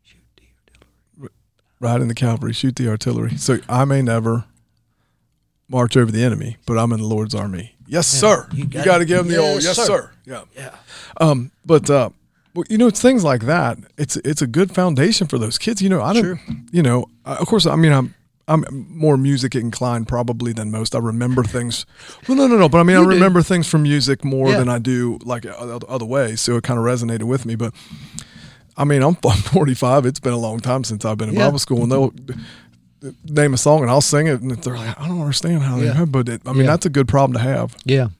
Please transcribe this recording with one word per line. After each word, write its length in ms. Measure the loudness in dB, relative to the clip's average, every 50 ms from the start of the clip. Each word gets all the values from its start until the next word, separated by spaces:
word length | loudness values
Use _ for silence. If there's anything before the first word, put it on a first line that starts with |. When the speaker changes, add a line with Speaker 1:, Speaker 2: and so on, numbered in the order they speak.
| _
Speaker 1:
shoot 320 | _ _ _ _ _ _
the 120 | _ _ _
artillery. 720 | _ _ _ _ _ _ _ _ _ _ _ _ _ _
Speaker 2:
R-, 80 | -20 -20 _ _ _ _ _ _ _ _ _ _
ride 220 | -4 -2 0 0
in 60 | 0 -2
the 80 | -2
cavalry, 380 | -2 -2 -2 -2 -2 -4 -6 -6
shoot 220 | -2 -2 -4 -2
the 140 | -2 -2 -2
artillery. 480 | -2 -2 -2 -4 -4 -2 -4 -4 -4 -4
So 220 | -2 -2 -2 -2 -2 -4
I 160 | 0 0 0
may 160 | 2 2 0
never 440 | 0 0 0 0 0 0 -2 -2 -4 _ _ _ _ _ _ _ _ _ _ _ _ _ _ _ _ _ _ _ _ _ _ _ _ _
march 260 | -2 0 0 2 4
over 160 | 4 2 4
the 120 | 2 0 0
enemy, 340 | 0 0 -2 -4 -8 -10 _ _
but 120 | -4 -2 0
I'm 140 | 0 0
in 80 | 0 -2
the 60 | -2 -2
Lord's 280 | -2 -2 -4 -4 -4
army. 400 | -6 -6 -6 -8 -8 -10 -14 _ _ -18 -6
Yes, 240 | -4 -2 -2 0 0
Speaker 1:
Yeah, 60 | 2
Speaker 2:
sir. 280 | 4 4 4 4 0 -6
Speaker 1:
you 80 | -8 -6 -6
Speaker 2:
You 20 |
Speaker 1:
got 200 | -6 -6 -2 2
Speaker 2:
gotta 180 | 2 2 2 2
Speaker 1:
it. 40 | 2
Speaker 2:
give 120 | 0 0
'em 80 | 0 0
the 100 | 0 0
old 180 | 2 0 0
Speaker 1:
Yes, 80 | 0 -2
Speaker 2:
"Yes, 120 | -2 0 0
Speaker 1:
sir." 80 | 0
Speaker 2:
sir. 260 | 0 0 -2 -4 -6 _ _ _
Yeah. 160 | -16 -16 -16 -16 _ _
Speaker 1:
Yeah. 160 | -20 -18 -18 -20 -20 _ _ -20 -20 -20 -20 -6 0
Speaker 2:
Um, 300 | 0 2 2 0 -2 -8 _ _ _
but, 240 | 2 2 2 4 4
uh, 200 | 2 2 2 0 -4 _ _ _ _ _ _ _ _
well, 100 | -10 -8 -2
you 80 | 0 2
know, 100 | 4 4
it's 140 | 2 4
things 220 | 4 4 4 4 2
like 180 | 2 0 0 0
that. 320 | 0 0 2 0 0 -4 -6 -12 _ _ -8
It's, 180 | -6 -6 -6 -8
it's 240 | -4 -4 -2 -2
a 60 | -2 -2
good 240 | 2 0 0 0 0
foundation 540 | 0 0 0 2 2 2 2 2 0 -2 -2
for 100 | -2 -2
those 200 | -2 -2 -4 -4
kids. 220 | -4 -4 -2 0
You 80 | 0 0
know, 120 | 0 0
I 120 | 0 0 0
don't, 100 | 0 0
Speaker 1:
Sure. 180 | 0 -2 -8 -10 -12 -12 -12 -12 -4
Speaker 2:
you 100 | 0 2
know, 240 | 2 4 2 2 -2 -4 _ _ _
uh, 120 | -10 -6 -6
of 80 | -2 0
course, 180 | 0 2 2 2
I 80 | 2
mean, 160 | 4 4 6
I'm, 240 | 6 4 2 -2 -6 _ _ _ _ _ _ -2
I'm 160 | 0 0 0 -2 -8 -14 -14 -14
more 260 | -8 -2 2 2 2 4
music 360 | 2 2 0 0 0 -2 -2
inclined 520 | -2 -4 -4 -6 -4 -4 -2 -2 -4 -4 -4
probably 460 | -4 -4 -2 -4 -4 -4 -4 -6 -6
than 180 | -6 -6 -6
most. 240 | -6 -4 -6 -4 -4
I 40 | -2
remember 440 | -2 -2 -2 -2 -2 0 0 0 0
things. 420 | 0 -2 -4 -4 -4 -6 -8 -10 _ _ _ -20 -20 -20 -20 -4 -2
Well, 80 | 2 2
no, 100 | 4 4
no, 100 | 6 6
no. 100 | 4 6
But 120 | 6 6
I 40 | 6
mean, 120 | 6 6
Speaker 1:
You 60 | 6
Speaker 2:
I 40 | 6
Speaker 1:
do. 40 | 6
Speaker 2:
remember 340 | 6 4 4 6 6 4 2
things 240 | 2 0 -2 0 0
from 160 | 2 2 2
music 400 | 4 2 2 2 0 -2 -2 -2
more 260 | -4 -2 0 2 2
Speaker 1:
Yeah. 80 | 2 2
Speaker 2:
than 120 | 2 0
I 100 | 0 -2
do, 400 | -2 -2 -2 0 0 -2 -4 -6 -6
like, 220 | -8 -8 -8 -8
o-, 340 | -12 -14 -14 -12 -12 -12 -12 -12 -8
other 180 | -8 -8 -6
ways. 360 | -4 -2 -2 -2 -2 -2 -4
So 160 | -2 0 0 0
it 60 | 0
kinda 180 | -2 -2 0
resonated 420 | 0 0 0 0 -2 -4 -4 -4 -4
with 220 | -2 -4 -4 -4
me. 100 | -4 -6
But 180 | -4 -6 -6 -8 -12 -20 -20 -20 -20 -20 -16 -16 -18 -18 _ -20 -20 -20 -20 -20 -20 _ _ _
I 100 | -4 0
mean, 180 | 2 2 4 4
I'm, 140 | 2 2 2
<laughs> 60 | 0
I'm 120 | 0 0 0
forty-five. 680 | 0 0 0 2 2 2 0 0 0 2 2 4 2 2
It's 120 | -2 -2
been 140 | -4 -4 -4
a 40 | -2
long 220 | -4 -4 -6 -6
time 220 | -4 -2 -2 -2 -2
since 220 | -4 -8 -6 -4
I've 120 | -4 -4 -4
been 100 | -4 -4
in 60 | 0
Speaker 1:
Yeah. 100 | 0 2 2
Speaker 2:
Bible 120 | 0 0
school, 240 | -2 -2 -2 0 0
and 80 | 0
they'll 220 | 2 2 0 0 -2 -6 -16 -14 -14 -14 -14 -18 -20 -20 -20 _ _ _ _ _ _ _ -20 -20 -20 _ _
name 300 | -4 0 2 2 2 2
a 40 | 2
song 240 | 4 4 4 4
and 80 | 4 2
I'll 120 | 2 2
sing 260 | 2 2 2 2 2 2
it, 140 | 0 -2
and 100 | -2 -6
they're 240 | -8 -6 -6 -8 -8
like, 240 | -6 -8 -10 -10 -8
"I 80 | -8 -6
don't 140 | -6 -4
understand 400 | -4 -2 -4 -2 -2 0 0 0 0
how 140 | 0 -2 0
they 80 | 0
Speaker 1:
Yeah. 80 | 0 2
Speaker 2:
have," 180 | 2 0 2
but 160 | 0 0 0 -2
it, 140 | -4 -8 _
I 60 | -2 2
mean, 100 | 2 4
Speaker 1:
Yeah. 80 | 4
Speaker 2:
that's 140 | 4 2 0
a 40 | 0
good 180 | 0 0 0 2
problem 260 | 4 2 2 2 2
to 60 | 0
have. 360 | 0 0 0 -2 -2 -4 -8 -10 -4
Speaker 1:
Yeah. 220 | 0 0 0 0 -2 -4 _